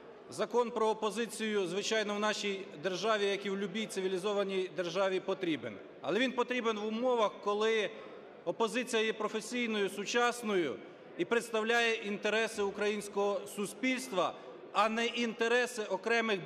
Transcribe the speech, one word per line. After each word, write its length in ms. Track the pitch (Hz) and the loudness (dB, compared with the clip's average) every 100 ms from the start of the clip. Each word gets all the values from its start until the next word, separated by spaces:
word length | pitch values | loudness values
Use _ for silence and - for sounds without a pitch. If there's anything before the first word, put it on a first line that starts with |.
| - - - | -18 -18 -10
закон 400 | 131 208 233 233 | -4 0 2 2
про 180 | 202 220 | 2 2
опозицію, 760 | 214 214 196 226 - 220 208 180 | 2 0 0 -4 -2 0 0 0
звичайно, 480 | 185 - 220 208 | 0 0 0 0
в 60 | 208 | 0
нашій 460 | 214 208 202 196 - 151 | 0 0 -2 -4 -6 -6
державі, 440 | 175 180 214 214 202 | -4 0 0 2 2
як 200 | 196 202 | 0 -2
і 40 | |
в 80 | 196 | -2
любій 280 | 202 208 208 | -2 -4 -4
цивілізованій 840 | 196 185 185 208 202 196 190 185 156 | -2 -2 0 0 0 0 0 -2 -2
державі, 440 | 175 175 196 185 | -2 0 2 0
потрібен. 540 | 185 185 175 143 120 98 - - | -2 -2 0 -2 -4 -10 -14 -8
Але 180 | 127 196 | 0 2
він 140 | 262 | 2
потрібен 460 | 247 233 247 226 214 | 2 0 0 0 0
в 80 | 214 | -2
умовах, 460 | 220 254 247 202 - | 0 2 4 2 0
коли 460 | 202 208 220 226 190 - - - - - | 0 2 4 4 0 -4 -14 -16 -16 -10
опозиція 580 | 165 - 226 220 240 226 | -4 0 0 0 0 2
є 100 | 220 | 2
професійною, 760 | 220 208 220 - 247 233 214 190 | 0 -2 -4 -4 -2 0 2 0
сучасною 880 | 196 202 240 240 233 214 190 147 110 - - - - | -2 0 2 2 2 0 2 2 -2 -10 -16 -10 -4
і 60 | |
представляє 720 | 165 233 233 220 220 240 233 | 0 0 0 -2 2 4 4
інтереси 680 | 220 202 202 208 220 220 208 | 2 -2 -2 2 2 2 0
українського 760 | 202 202 208 208 202 202 202 196 202 - | -2 2 0 0 -2 0 0 0 -4 -4
суспільства, 800 | 202 - 262 254 - 185 156 - - - - | -4 -2 0 0 -2 0 0 0 -12 -16 -4
а 160 | 180 220 | 2 2
не 180 | 220 233 | 2 0
інтереси 760 | 240 233 196 233 240 240 220 | 0 0 2 2 4 2 -2
окремих 580 | 202 185 220 233 220 196 | -4 -2 2 2 2 0